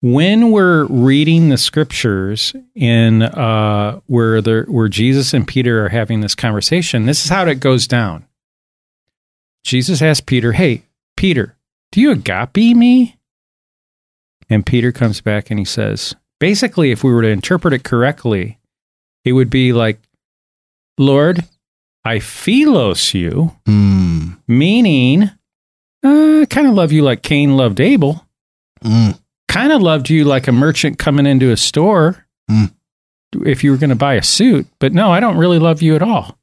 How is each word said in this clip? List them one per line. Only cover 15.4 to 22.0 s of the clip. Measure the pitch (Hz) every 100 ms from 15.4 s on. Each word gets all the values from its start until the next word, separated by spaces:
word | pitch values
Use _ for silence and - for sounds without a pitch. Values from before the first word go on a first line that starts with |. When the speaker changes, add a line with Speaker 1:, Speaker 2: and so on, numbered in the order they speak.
| -
Speaker 1:
and | 104
he | 95
says, | - 107 104 - - _ _
basically, | 160 202 254 - 151
if | 113
we | 135
were | 120
to | 113
interpret | 104 - 180 175
it | 135
correctly, | - 120 123 151 123 101 90 110 _ _ _ _ _ _ -
it |
would | 127 127
be | 131 127
like, | 120 113 107 _ _ _ _ _ _ _ _ _ -
"Lord, | 139 139 151 175 170 _ _ _ _ _